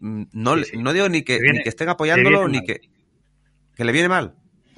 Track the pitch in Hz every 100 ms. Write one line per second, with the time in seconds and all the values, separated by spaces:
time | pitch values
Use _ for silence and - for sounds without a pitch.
0 | 107 107 - 110 120 156 - 113 123 175
1 | 196 160 - 123 131 160 113 - 160 175
2 | 156 170 139 196 185 131 - - _ _
3 | _ _ _ _ _ _ _ - 117 143
4 | 175 185 104 - _ _ _